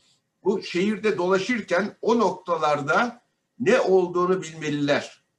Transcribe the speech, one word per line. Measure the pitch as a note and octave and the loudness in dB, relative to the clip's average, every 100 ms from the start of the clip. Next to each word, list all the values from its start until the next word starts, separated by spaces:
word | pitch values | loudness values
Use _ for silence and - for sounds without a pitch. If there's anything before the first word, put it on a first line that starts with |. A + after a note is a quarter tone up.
| _ _ _ _ | _ _ _ _
Bu | F3 G#3 | -2 -2
şehirde | - F3 G3+ G#3 G#3+ E3 | -2 -2 -2 -2 -2 -2
dolaşırken | F3+ F#3+ F#3+ A#3+ F#3+ F3 G3+ - | 0 0 0 -4 -2 -2 -2 -4
o | - A#3+ | 0 2
noktalarda | F#3+ - - E3 D3+ D3 C#3 F3+ A#3+ - _ _ _ - | 2 -2 -4 -2 0 0 0 0 0 -6 _ _ _ -4
ne | C#3+ B3 | 2 4
olduğunu | F#3+ F#3 F3 E3+ F3+ F#3 | 4 2 2 0 0 0
bilmeliler. | - D#3+ D3+ D3 C#3+ C3 - - _ | -4 -10 -6 -2 0 0 -2 -16 _